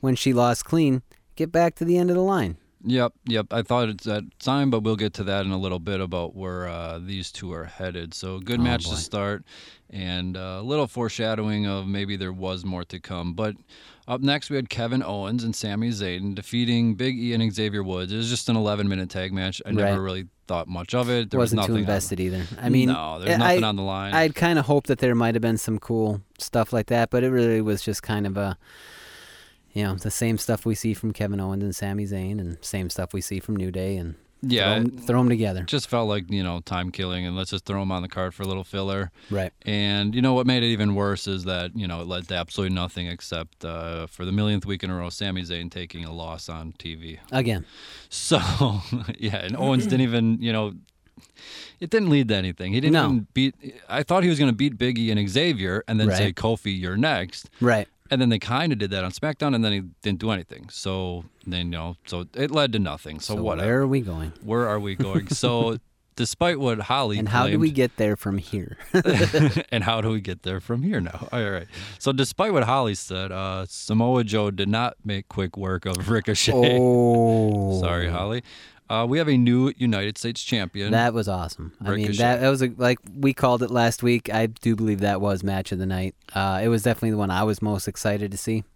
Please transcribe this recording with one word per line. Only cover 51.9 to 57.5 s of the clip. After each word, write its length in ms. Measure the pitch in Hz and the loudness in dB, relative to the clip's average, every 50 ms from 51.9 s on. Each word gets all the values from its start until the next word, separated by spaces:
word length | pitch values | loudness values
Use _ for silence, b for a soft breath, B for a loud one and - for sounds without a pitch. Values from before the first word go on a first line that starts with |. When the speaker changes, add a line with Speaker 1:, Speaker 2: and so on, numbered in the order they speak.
Speaker 2:
didn't 200 | - 226 214 180 | 2 2 4 6
lead 180 | 147 143 131 110 | 6 6 6 4
to 80 | 110 | 2
anything. 360 | 98 92 92 85 _ 92 92 98 | 2 2 0 -4 _ -4 -2 0
He 80 | 123 | 2
didn't 140 | 135 156 156 | 4 4 4
Speaker 1:
No. 100 | 165 135 | 6 4
Speaker 2:
even 220 | - 135 120 104 - _ | 4 2 0 0 0 _
beat, 200 | - 131 135 - _ - - - 117 - - | 0 0 0 0 _ -16 -16 -16 -16 -12 -6
I 140 | 98 135 147 | -4 -4 0
thought 200 | - 175 185 180 | 2 2 4 4
he 60 | 180 | 4
was 100 | 165 143 | 4 4
gonna 140 | 151 135 120 | 4 4 4
beat 260 | 104 135 143 120 104 | 4 2 0 0 0
Big 200 | 120 127 127 117 | 0 0 2 2
E 120 | 113 113 | 0 2
and 180 | 110 104 104 98 | 2 2 0 2
Xavier 560 | 92 131 156 175 156 107 95 92 90 107 - | 2 2 2 2 0 0 0 0 -2 -2 -2
and 140 | - 113 107 | -2 0 2
then 100 | 110 104 | 4 4
say, 160 | 95 92 104 | 4 4 2
Speaker 1:
Right. 80 | 98 87 | 0 0
Speaker 2:
"Kofi, 440 | - - 110 113 107 - 104 98 92 | 0 0 0 0 0 -2 -4 -4 -2
you're 180 | 90 90 92 | -4 -2 -2
next." 540 | 101 131 160 147 101 87 87 - - - - | 0 0 0 0 0 -2 -6 -10 -14 -16 -18